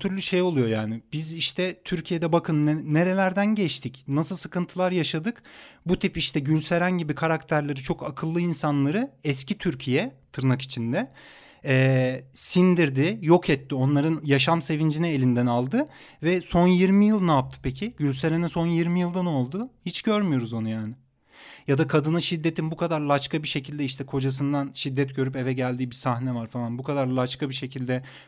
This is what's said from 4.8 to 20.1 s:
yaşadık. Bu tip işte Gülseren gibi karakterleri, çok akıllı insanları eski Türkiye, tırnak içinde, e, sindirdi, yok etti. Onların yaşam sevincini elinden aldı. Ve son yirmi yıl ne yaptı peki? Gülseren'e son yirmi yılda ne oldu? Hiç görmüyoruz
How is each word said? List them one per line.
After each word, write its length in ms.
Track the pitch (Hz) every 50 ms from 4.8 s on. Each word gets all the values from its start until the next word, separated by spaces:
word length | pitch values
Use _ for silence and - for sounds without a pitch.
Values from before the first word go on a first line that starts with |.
| 185 185
yaşadık. 520 | 180 180 160 - - 160 160 214 233 - - - - - - - - - -
Bu 140 | 160 185 190
tip 180 | - 185 - 165
işte 220 | 151 - - 160
Gülseren 520 | 143 139 156 156 156 - 180 170 175 180
gibi 240 | 185 180 170 151 151
karakterleri, 640 | - - 160 165 156 - - 165 151 147 143 147 135
çok 240 | 131 - 170 - 156
akıllı 380 | 147 135 - - 160 160 175
insanları 720 | 175 175 165 - - 151 147 143 139 139 156 208 247 277 - _ -
eski 340 | 151 139 131 - - 202 202
Türkiye, 580 | - 190 147 131 - 131 123 143 196 262 262 - _ _ -
tırnak 280 | - 131 131 127 123
içinde, 500 | 131 - - 123 113 117 123 175 240 269 - - - - - - - - - _ -
e, 580 | 147 135 131 131 131 131 131 127 127 127 131 131 - -
sindirdi, 840 | - - - - 180 180 185 180 170 170 147 135 131 139 170 208 220
yok 280 | 190 151 165 175 170 -
etti. 260 | 160 135 135 - 147
Onların 460 | 131 127 135 147 143 143 160 165 156 -
yaşam 380 | 147 139 139 135 - 170 170
sevincini 460 | - - 160 151 160 156 147 156 170 170
elinden 380 | 156 139 131 127 123 120 123
aldı. 420 | 123 120 120 127 131 139 233 302 294 - - - - - - -
Ve 180 | 160 180 185
son 260 | 170 - - 175 175 180
yirmi 380 | 180 180 185 190 190 202 208
yıl 160 | 208 220 214 185
ne 80 | 175
yaptı 280 | 156 135 127 135 - - -
peki? 300 | 135 131 - 202 220 247 -
Gülseren'e 520 | 147 143 131 131 - 165 160 165 175 170
son 180 | - 170 165 170
yirmi 320 | 170 165 170 170 175 180
yılda 240 | 180 175 175 185 180
ne 60 | 180
oldu? 400 | 160 135 127 123 139 190 233 262 _ _ -
Hiç 160 | 180 170 -
görmüyoruz 520 | - 220